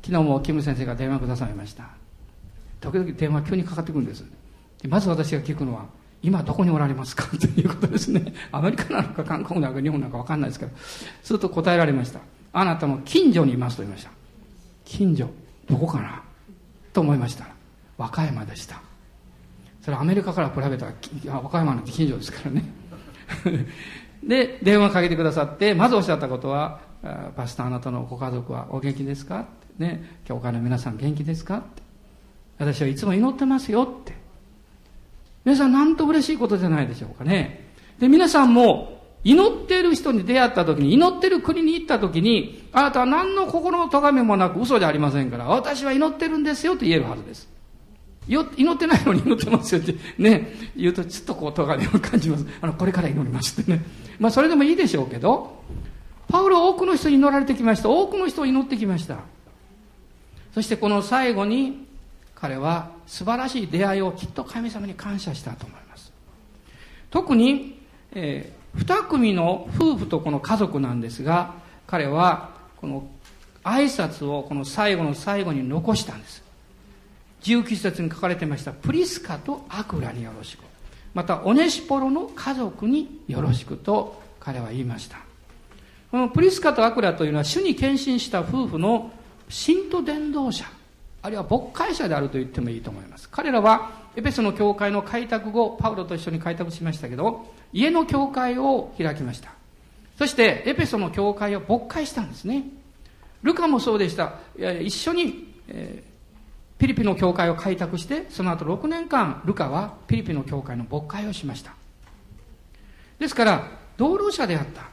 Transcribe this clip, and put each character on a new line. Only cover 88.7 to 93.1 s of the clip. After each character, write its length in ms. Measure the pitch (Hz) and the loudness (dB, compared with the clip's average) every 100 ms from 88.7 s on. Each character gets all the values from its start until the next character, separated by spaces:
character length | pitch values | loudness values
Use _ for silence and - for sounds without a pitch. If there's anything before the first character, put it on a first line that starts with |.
| 156 | 0
の 320 | 190 226 226 - - - - | 0 0 -2 -16 -20 -20 -16
信 420 | - - 359 392 | -4 2 2 2
徒 120 | 359 | -4
伝 300 | 262 302 302 | -2 -4 -4
道 200 | 285 262 | -2 -2
者、 120 | - - - - _ - - | -4 -10 -18 -20 _ -20 -14
あ 60 | 196 | -10
る 60 | |
い 20 | 214 | -8
は 100 | 175 | -2
牧 180 | 196 - | -2 -2
会 220 | - 440 | -6 -4
者 140 | 339 220 | -2 -2
で 60 | |
あ 60 | 147 | 0
る 80 | 139 | -2
と 100 | 135 | -4
言 80 | 131 | -6
っ 40 | |
て 100 | - | -6
も 100 | 120 | -6
い 80 | 113 | -6
い 20 | |
と 100 | 113 | -10
思 100 | 101 | -12
い 60 | |
ま 120 | 95 | -16